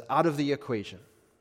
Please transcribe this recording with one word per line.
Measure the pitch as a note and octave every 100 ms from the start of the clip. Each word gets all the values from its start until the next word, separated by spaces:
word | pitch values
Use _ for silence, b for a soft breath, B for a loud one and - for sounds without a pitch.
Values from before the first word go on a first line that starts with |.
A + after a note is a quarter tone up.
| -
out | C#3 E3
of | C#3+
the | C#3+
equation, | C#3 - A2+ G2 F#2 - _ _ _